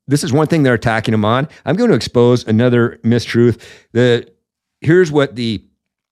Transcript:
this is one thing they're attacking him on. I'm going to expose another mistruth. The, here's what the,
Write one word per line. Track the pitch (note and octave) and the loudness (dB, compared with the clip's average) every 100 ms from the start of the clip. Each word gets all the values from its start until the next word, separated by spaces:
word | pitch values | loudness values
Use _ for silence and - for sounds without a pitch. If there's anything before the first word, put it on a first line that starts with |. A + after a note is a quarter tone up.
| - | -4
this | C#3+ | -2
is | E3 | 0
one | C#3+ D3+ | 0 0
thing | E3 | 0
they're | C3 | 2
attacking | A#2 B2 A2 A2+ | 0 0 -2 -2
him | A2 | -2
on. | G#2 B2 D3 - | 0 -2 -4 -10
I'm | - F#3 | -6 -2
going | A#3+ | 0
to | B2+ | 0
expose | - B2 A#2+ B2 | -2 0 2 2
another | - A2 B2 A#2+ A#2 - | 0 0 2 2 -2 -4
mistruth. | A2+ A#2+ - A#2 A#2+ - - - _ | -2 -2 -2 0 2 0 -8 -20 _
The, | A2+ B2 A#2+ - _ _ _ _ _ | 0 0 0 -4 _ _ _ _ _
here's | - F3+ E3 | 0 2 2
what | D3 C3+ | 0 -2
the, | G#2 A#2 G2 _ _ _ _ _ | -4 -6 -6 _ _ _ _ _